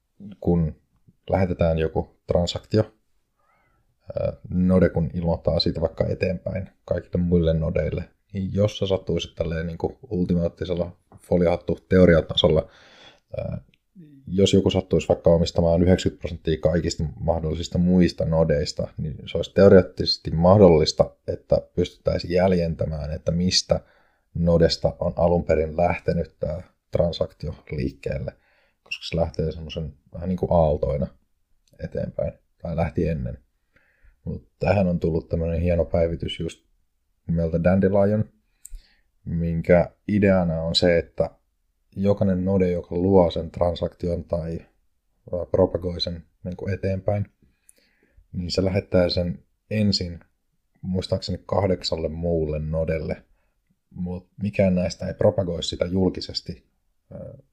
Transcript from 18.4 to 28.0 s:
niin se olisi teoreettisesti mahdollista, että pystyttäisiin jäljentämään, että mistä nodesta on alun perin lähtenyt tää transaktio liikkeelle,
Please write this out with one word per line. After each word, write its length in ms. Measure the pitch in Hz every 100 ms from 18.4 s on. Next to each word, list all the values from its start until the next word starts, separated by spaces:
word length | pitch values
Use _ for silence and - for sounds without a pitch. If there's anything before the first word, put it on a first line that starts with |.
| 80 73 76 - - -
niin 200 | 80 69 -
se 120 | 85
olisi 160 | -
teoreettisesti 760 | - 98 98 90 - 85 - -
mahdollista, 840 | 80 87 104 95 78 - - - - -
että 400 | 87 _ - -
pystyttäisiin 580 | - 87 - - 90 85
jäljentämään, 800 | 87 95 90 85 80 80 78 73
että 200 | 76 -
mistä 480 | 82 92 - - 85 - _ _ _ _
nodesta 600 | 82 85 85 82 - - -
on 140 | 87 -
alun 280 | 87 87
perin 320 | - 78 80 76
lähtenyt 600 | 87 87 - 85 - _
tää 220 | - 85 - _ _
transaktio 640 | - 87 80 - - 76 71 -
liikkeelle, 640 | 76 65 -